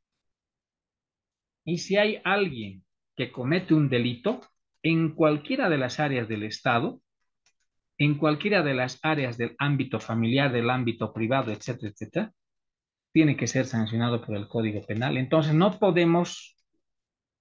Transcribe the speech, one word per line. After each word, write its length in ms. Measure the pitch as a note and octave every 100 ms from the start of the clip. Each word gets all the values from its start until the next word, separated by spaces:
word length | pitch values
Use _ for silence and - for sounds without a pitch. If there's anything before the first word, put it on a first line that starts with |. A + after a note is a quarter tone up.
| _ _ _ _ _ _ _ _ _ _ _ _ _ _ _ _ -
Y 120 | E3+
si 180 | - G3
hay 260 | G#3+ G#3 F3
alguien 580 | G3+ G3 B2+ G#2 F#2+ _ _ _ -
que 160 | B2+
comete 420 | - B2 F3+ F#3
un 140 | D#3 C#3+
delito 540 | B2 A#2+ A#2+ G3 B3 - _ _ _
en 340 | D#3 E3 D#3+ D#3
cualquiera 540 | D#3 D3 - C4 A3
de 80 | D3
las 240 | B2+ -
áreas 260 | D3+ C3 A2
del 160 | A2
estado, 580 | G#2+ - C#3 A#2+ E3+ B3+ _ _ _ _ _ _ _ _ _ -
en 200 | D3 D3
cualquiera 460 | D3+ D3+ G#3 G3+
de 100 | D3
las 260 | C3 B2+ -
áreas 360 | D#3 D3+ C3 A#2
del 180 | A#2 -
ámbito 420 | C#3+ C#3 C3 A2
familiar, 520 | - A2+ A2+ C3 C#3
del 180 | B2 A#2+
ámbito 440 | B2+ A#2+ A2+ A2
privado, 380 | - A2+ C3+ A#2
etcétera, 400 | G#2+ - A#2+ G#2+
etcétera, 420 | - A2 E3 A3 _ _ _ _ _ _ _ _
tiene 240 | D#3+ D#3 C3+
que 100 | A#2+
ser 180 | C3+ B2+
sancionado 560 | A#2 A2 A2+ A#2+ A#2+
por 140 | A#2+ G#2
el 120 | G2+
Código 380 | A#2 A2 G#2 -
Penal. 320 | A2 B2+ C3
Entonces, 360 | B2+ D#3+ D#3
no 260 | D#3 G3+ F#3
podemos 800 | G3+ E3+ E3+ E3+ F3 - - _ _ _ _ _ _ _ _ _